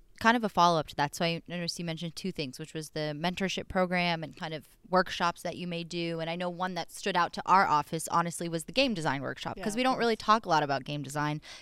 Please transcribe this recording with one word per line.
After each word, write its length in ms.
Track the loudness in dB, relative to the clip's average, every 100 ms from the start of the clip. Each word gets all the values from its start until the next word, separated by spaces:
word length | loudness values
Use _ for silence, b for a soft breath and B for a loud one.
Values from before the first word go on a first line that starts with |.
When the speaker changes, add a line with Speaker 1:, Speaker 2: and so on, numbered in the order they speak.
| -12 0
Speaker 1:
kind 180 | 4 4
of 40 |
a 60 | 2
follow-up 380 | 6 6 6 0
to 80 | -2
that. 180 | -2
So 100 | 0 0
I 160 | -2 -6
noticed 320 | -6 -6 -4
you 60 |
mentioned 320 | -6 -6 -6 -6
two 160 | -6
things, 260 | -4 -6 -8
which 140 | -10
was 160 | -10 -8
the 240 | -4 -4
mentorship 540 | -2 -2 -2 -2 -2 -2
program 560 | 0 2 2 2 0
and 100 | -4
kind 200 | -8 -8
of 120 | -8 -10 _ 2
workshops 540 | 2 2 2 0 0
that 140 | -6 -6
you 80 | -6
may 180 | -6
do. 340 | -6 -4 -2 -2
And 100 | -4
I 40 |
know 140 | -4 -4
one 240 | -4 -4
that 160 | -4 -8
stood 240 | -6 0
out 200 | 2 2
to 80 | 0
our 220 | 4 6 6
office, 420 | 4 2 -4 0
honestly, 400 | 0 0 -2 -4
was 160 | -6
the 80 | -2
game 220 | 2 2
design 260 | 2 -2 -2
workshop, 360 | -4 -6 -8 -6
'cause 160 | -4
Speaker 2:
Yeah, 60 | 0
Speaker 1:
we 20 |
don't 100 | 0
Speaker 2:
of 60 | 2
Speaker 1:
really 180 | 2 2
Speaker 2:
course. 80 | 4
Speaker 1:
talk 200 | 2 4
a 20 |
lot 140 | 2
about 220 | 4 0
game 180 | -2 -6
design. 400 | -6 -4 -2 -4 B B